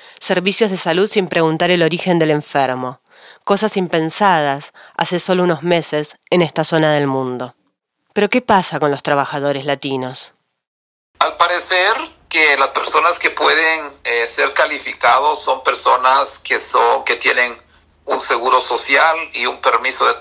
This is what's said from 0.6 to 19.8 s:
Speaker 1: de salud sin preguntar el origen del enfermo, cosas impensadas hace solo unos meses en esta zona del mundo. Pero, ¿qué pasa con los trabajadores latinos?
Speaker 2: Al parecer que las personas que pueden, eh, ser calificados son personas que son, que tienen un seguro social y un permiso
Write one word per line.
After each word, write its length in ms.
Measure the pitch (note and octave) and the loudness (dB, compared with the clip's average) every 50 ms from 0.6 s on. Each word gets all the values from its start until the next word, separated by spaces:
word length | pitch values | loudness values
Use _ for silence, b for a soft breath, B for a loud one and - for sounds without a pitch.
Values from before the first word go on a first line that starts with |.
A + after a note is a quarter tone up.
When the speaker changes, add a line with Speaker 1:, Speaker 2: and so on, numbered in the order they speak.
| A3+ G3+ | 2 2
Speaker 1:
de 80 | F#3+ F3+ | 0 -2
salud 320 | - F3+ D#3+ F3+ G3+ G#3+ | 0 0 2 2 2 2
sin 180 | - G#3+ F#3 D#3+ | 0 -2 -2 0
preguntar 420 | - E3+ E3 D#3+ D#3 D#3+ F3 F3 | 0 2 2 2 2 2 2 2
el 120 | F3+ F3 E3 | 2 2 2
origen 360 | D#3+ F3 - - G3 F3+ E3+ | 0 0 -2 0 0 2 2
del 120 | D#3+ D#3 | 2 2
enfermo, 720 | D3+ D3 C#3+ - - D3 C3+ B2+ B2+ B2+ B2+ B2+ C3 - B B B B B B B B B | 2 0 -2 -2 -2 0 0 0 -2 -4 -6 -8 -10 -12 B B B B B B B B B
cosas 320 | - G3+ G3+ A3 G#3+ - | 0 0 2 2 0 0
impensadas 960 | G3+ F#3 D#3 - E3 D#3+ D#3+ - - G#3 G3 F3+ D#3+ D3 C#3+ C#3 C#3+ - - B B B B B | 0 -2 0 0 -2 0 0 0 2 4 4 4 2 2 0 -2 -4 -6 -12 B B B B B
hace 240 | B E3+ - F3+ F3 | B -4 -2 0 0
solo 220 | - - F#3 F#3 F3+ | 0 2 2 2 2
unos 200 | F3+ E3+ C#3 D3+ | 0 0 -2 0
meses 540 | F3 F3 E3+ D3+ - - D3+ D3+ - - - _ _ | 0 0 0 0 -2 -4 -4 -4 -6 -8 -12 _ _
en 100 | F3+ F3+ | 2 2
esta 240 | E3+ D3 - - D#3 | 2 0 0 0 0
zona 300 | - E3+ D#3+ D#3 D3+ D3+ | 2 2 2 2 2 2
del 120 | D3 C#3+ | 2 0
mundo. 480 | C#3 C3 C3 C3 B2+ B2 A#2+ B2+ B2 - _ _ _ _ _ _ _ _ _ _ _ _ | 0 -2 -2 -4 -4 -6 -8 -10 -12 -14 _ _ _ _ _ _ _ _ _ _ _ _
Pero, 160 | G#3 G3+ G3+ | -2 -2 0
¿qué 100 | - B3+ | 0 -2
pasa 400 | B3 - A3 F#3+ F3 - E3 C#3+ | 0 2 2 2 2 0 -2 -2
con 100 | D3+ D3 | -2 -2
los 120 | C#3+ C3+ - | -2 -2 -2
trabajadores 640 | D3+ D3 C#3 C#3 - - C#3+ C#3 C#3+ C#3+ C#3 C3+ | -2 0 0 -2 -2 -4 -4 -4 -4 -4 -4 -2
latinos? 680 | D3 C#3+ C#3 - C#3 C3+ C3 B2+ B2+ C3 - - - - _ _ _ _ _ _ _ _ _ _ _ _ _ _ _ _ _ | -4 -4 -4 -4 -6 -6 -4 -6 -6 -8 -8 -8 -10 -12 _ _ _ _ _ _ _ _ _ _ _ _ _ _ _ _ _
Speaker 2:
Al 180 | - D#3+ - | -2 -2 0
parecer 580 | - E3+ F3 F3+ E3+ D#3+ - F#3 F3+ F#3 G3+ A3+ C4+ E4 - - _ _ _ | 0 0 0 0 -2 -2 0 0 0 2 0 0 -2 -6 -10 -16 _ _ _
que 260 | - E3 D#3 D3+ C#3+ | 0 0 2 2 2
las 140 | C3 C3+ B2 | 2 0 -2
personas 480 | - C#3 - - - D#3 D#3+ E3+ E3+ - | -2 -2 -2 0 0 2 2 2 2 2
que 100 | - D3+ | 0 -2
pueden, 640 | - - - D3 D3 D#3 D#3+ D#3+ D#3+ D#3 D3 C#3+ C#3 - _ | -2 0 0 2 2 2 2 0 0 -2 -4 -10 -14 -10 _
eh, 220 | B2 A#2+ A#2+ A#2 | -4 -2 -2 0
ser 280 | A#2 - C#3 C#3+ C#3 - | 0 0 0 -2 -2 0
calificados 880 | - D#3 D3+ D3+ C#3 - C3 - - - A#2+ A#2+ C3 C#3+ D3+ D3+ - - | -2 -2 -2 -2 -6 -8 -10 -8 0 2 2 2 4 2 0 0 0 -2
son 200 | C3+ C3+ C3 - | -2 -2 -2 -2
personas 760 | C3+ B2+ - - C3 B2 B2 B2+ C3 C3 C3 C#3 - - - | -2 0 0 2 2 2 2 2 2 2 2 2 0 -2 -2
que 220 | - - B2+ A2 | -2 -2 -2 0
son, 440 | - - - B2 A#2+ A#2 - - - | 0 2 2 2 2 2 0 0 -2
que 120 | - A#2+ | -2 -4
tienen 440 | A#2 - C3 B2+ B2 B2 A#2+ A#2 - _ b b b b b _ _ _ | 0 0 0 0 0 -2 -2 -4 -10 _ b b b b b _ _ _
un 140 | - C#3 - | -6 -2 0
seguro 420 | - - C3+ A#2+ A#2+ C3 C3 B2+ - | 2 2 2 0 0 2 2 2 2
social 560 | - B2 A2 - C#3 C#3 C#3 D3+ E3 D#3+ E3 D#3+ - - | 0 0 0 0 2 2 2 2 2 0 -2 -6 -8 -8
y 100 | B2 A#2+ | -4 -4
un 160 | B2+ C3 C3 | -4 -4 -2
permiso 460 | - C3 B2 A2+ | -2 0 0 0